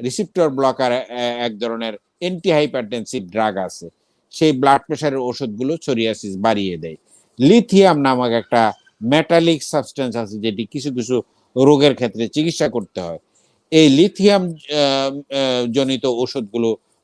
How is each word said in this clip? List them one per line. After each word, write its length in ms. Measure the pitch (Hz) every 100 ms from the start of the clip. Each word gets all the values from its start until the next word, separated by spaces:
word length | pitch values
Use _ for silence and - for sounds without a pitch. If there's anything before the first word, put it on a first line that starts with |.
রিসেপ্টর 460 | 120 127 190 185 160
ব্লকার, 420 | 131 135 127 127
এ, 140 | 123 113 123 123 120 120
এক 140 | 104
ধরনের 340 | 117 113 113 104 _ _
অ্যান্টিহাইপারটেনসিভ 1040 | 175 185 185 151 147 113 107 120 107 127
ড্রাগ 340 | 90 101 107 95
আছে, 320 | 92 - 85 - _ _ _
সেই 200 | - 156
ব্লাড 300 | 131 139 135
প্রেশারের 380 | - 151 151 135
ওষুধগুলো 560 | 127 113 127 104 131 165
psoriasis 600 | - 117 113 107 104 95
বাড়িয়ে 400 | 110 107 98 85
দেয়। 180 | 82 80 _ _ _ -
লিথিয়াম 580 | 135 233 233 190 196 151
নামক 340 | 139 127 123
একটা 420 | 117 - 120 110 - _ _
মেটালিক 600 | - 208 320 170 170 160
সাবস্টেন্স 520 | - 151 123 - 131 113
আছে, 220 | 107 107
যেটি 280 | 110 101 110
কিছু 280 | 147 139
কিছু 280 | 123 110 123 - _ _ 127
রোগের 400 | 135 147 143 127
ক্ষেত্রে 320 | 120 110 113
চিকিৎসা 420 | 147 165 160 147
করতে 320 | 117 - -
হয়। 180 | 87 80 _ _ _ _ _
এই 180 | 160 156
লিথিয়াম, 520 | 135 196 - 202 202
আহ, 60 | 180
আহ, 1200 | 156 - 147 139 135 135 139 143 139 135 127 120
জনিত 340 | 117 131 131 131
ওষুধগুলো 720 | 120 123 139 104 113 117 110 _ _